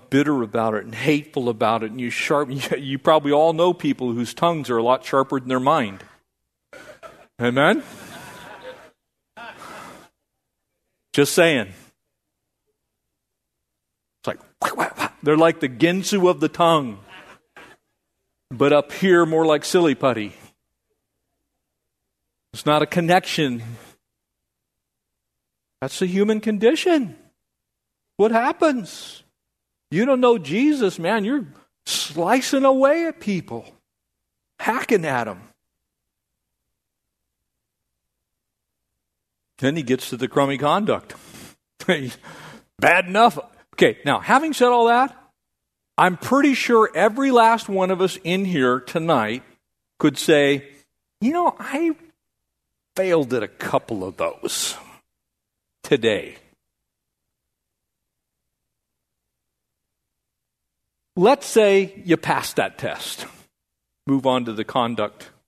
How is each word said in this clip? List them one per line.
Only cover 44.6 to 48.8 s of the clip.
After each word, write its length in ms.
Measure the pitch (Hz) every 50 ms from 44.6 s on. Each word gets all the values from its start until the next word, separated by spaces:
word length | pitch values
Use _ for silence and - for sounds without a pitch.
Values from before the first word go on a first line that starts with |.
| 247 247
all 200 | 247 240 233 233
that, 280 | 233 240 269 269 - - _ _ _ _ _ _ _ _ _ _ _ _ _ _ _
I'm 220 | - 170 185 180 -
pretty 340 | - - 254 277 285 294 262
sure 380 | - - - 240 226 220 - -
every 360 | 160 190 226 214 269 269 277
last 360 | 254 240 226 226 233 220 -
one 240 | - 196 190 185 185
of 120 | 190 175 190
us 160 | 180 - - -
in 200 | 165 180 190 196
here 340 | 185 180 147 127 123 123
tonight 640 | 131